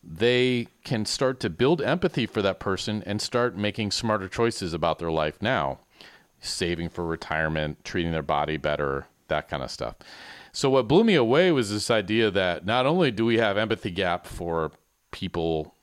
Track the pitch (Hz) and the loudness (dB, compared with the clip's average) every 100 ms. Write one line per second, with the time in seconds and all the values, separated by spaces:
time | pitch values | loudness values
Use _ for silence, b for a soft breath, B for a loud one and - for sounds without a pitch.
0 | - 80 117 123 127 123 117 _ - 117 | -16 0 2 4 4 2 -4 _ -4 -2
1 | 107 - 131 131 110 80 127 165 101 170 | -2 0 0 0 -4 0 2 2 0 0
2 | 180 - 110 - 98 92 101 92 - 107 | 0 -2 -2 0 0 0 -2 -2 -2 -6
3 | 92 104 - 123 120 95 104 104 107 - | -4 -6 -2 0 0 0 -4 -2 -4 -2
4 | 117 107 95 - 117 - 92 82 82 80 | 0 -2 -2 0 0 0 -6 -2 0 0
5 | 82 80 78 - 104 127 69 67 _ B | -2 0 -2 -2 -2 0 -2 -6 _ B
6 | B B B _ - - 87 85 85 - | B B B _ -10 -4 -2 -2 -4 -4
7 | 85 80 - 78 80 78 76 76 - 87 | -6 -6 -4 -2 0 0 -2 -6 -6 -2
8 | 85 80 73 73 73 76 73 73 71 69 | -2 -2 0 0 0 -2 -2 -2 -2 -4
9 | - _ _ 76 - 73 64 - 58 - | -8 _ _ -4 -4 -8 -8 -8 -10 -10
10 | B B B B B - 139 131 110 160 | B B B B B -2 2 2 4 4
11 | 226 175 113 135 185 147 104 104 - 113 | 6 4 4 4 4 2 0 -4 0 0
12 | 92 110 110 95 92 85 90 120 131 175 | 2 2 4 2 0 -2 0 0 2 2
13 | 156 104 113 113 110 98 110 113 107 90 | 2 2 2 4 2 0 0 -2 -4 -2
14 | 90 87 - - 85 82 78 - _ _ | 0 -2 -6 -10 -4 -2 -2 -6 _ _
15 | _ - 95 85 82 80 76 _ | _ -10 -6 -2 0 -2 -4 _